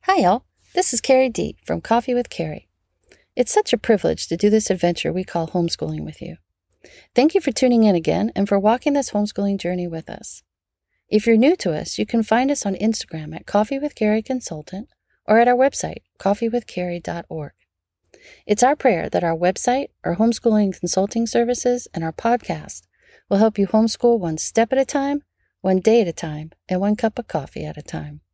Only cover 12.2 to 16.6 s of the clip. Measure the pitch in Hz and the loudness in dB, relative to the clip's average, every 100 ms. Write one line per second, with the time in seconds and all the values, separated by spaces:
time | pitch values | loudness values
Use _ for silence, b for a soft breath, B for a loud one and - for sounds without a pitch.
12.2 | 214 226 254 185 202 190 220 220 - 160 | 0 0 2 -2 -2 -2 -2 -2 -8 -12
13.2 | 151 160 - 202 214 269 294 - 214 220 | -10 -14 -2 0 0 -2 -6 -2 0 0
14.2 | 220 254 - 156 - 190 - _ _ _ | -2 -8 -6 -12 -12 -14 -14 _ _ _
15.2 | - 220 240 247 269 - 156 - _ _ | 2 4 4 4 2 0 -8 -10 _ _
16.2 | 196 202 226 240 | -2 0 0 -4